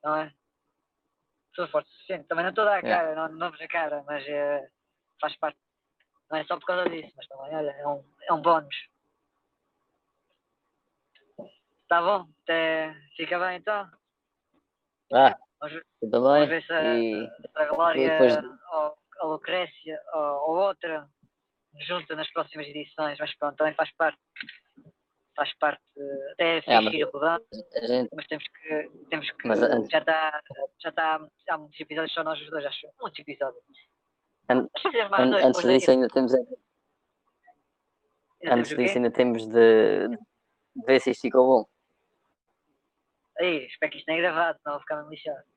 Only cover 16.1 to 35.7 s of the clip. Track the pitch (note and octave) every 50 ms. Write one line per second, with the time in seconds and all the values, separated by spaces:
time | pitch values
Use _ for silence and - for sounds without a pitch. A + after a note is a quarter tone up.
16.1 | A2+ A#2+ B2 C3+ C#3+ D3 D3+ C#3+ D#3+ E3 - - E3 E3 D#3 D#3 A#2+ A#2 A#2 A2+
17.1 | G#2+ G#2 A2+ - - - - - _ D3+ D#3 D3 - D3+ E3 E3+ E3 C#3 C3+ C3+
18.1 | D#3+ D#3 C3 B2 A#2+ - D3+ - - - _ - E3+ D#3 D3+ D3+ D3+ _ _ _
19.1 | - - F3 D#3 D#3 D#3 _ D#3+ E3 F#3 F3+ E3 - - - D#3 D#3 D3+ - -
20.1 | E3+ D#3 D3+ D3 C#3+ C#3+ C#3+ D#3+ D#3+ F3 G3 G3 F#3 _ - E3+ D#3+ D3+ D3 C#3+
21.1 | _ _ _ _ _ _ _ _ _ _ _ _ _ D3 D3 D#3 F3 F3+ D#3 -
22.1 | D#3+ D#3 D#3 - - E3+ D#3 - - D#3 D3 D3 C#3+ D3+ D3 - - - D#3 D3+
23.1 | C#3+ - D3+ C#3+ - _ - D3 C#3+ - D#3 D#3 D3+ - D#3+ - - _ E3 D#3
24.1 | - _ _ _ _ - - - - - _ _ _ - _ - _ _ _ _
25.1 | _ _ _ _ _ - D3 C#3 - _ - D3+ C#3+ - _ _ _ C#3+ C#3+ C#3
26.1 | C#3 C3+ C3+ C#3+ - _ F3 E3 E3 D#3+ D3+ - A#2+ A2+ A2 G#2+ - D#3 D3 -
27.1 | - C#3+ C#3+ D#3+ E3+ E3+ - _ - A2 G#2+ _ - D#3+ A#2 A#2 B2 B2+ B2 -
28.1 | - D#3 D3 - D#3 D3+ - - _ - - D#3+ D#3 D3+ D3+ - _ - - -
29.1 | - D#3 C#3+ - - _ - B2 A2 G#2 A#2 A#2 A#2+ A#2 G#2+ G2+ - D#3 D3+ -
30.1 | D#3+ D#3+ D#3 D#3 D3+ D3+ - - D3 - C#3 C3+ _ _ - E3 D3+ - E3 D#3+
31.1 | D#3+ D#3 D#3 D3+ _ _ _ - E3+ D#3 D3+ D3 D3+ - D#3 _ D3+ D#3 D#3+ D#3
32.1 | - E3+ D#3+ D#3+ D#3+ D3 D3+ D3+ D#3+ D#3 C#3+ C#3+ C3 - - - _ _ - -
33.1 | - - D3 - C#3 - C#3 C3+ - - _ _ _ - _ _ _ _ _ _
34.1 | _ _ _ _ _ _ _ - B3+ B3+ - - _ - - F#4+ D#4 A#3+ A3 G3+
35.1 | G3+ G3 B3 C4 - G3 D3+ C3 B2+ - - B2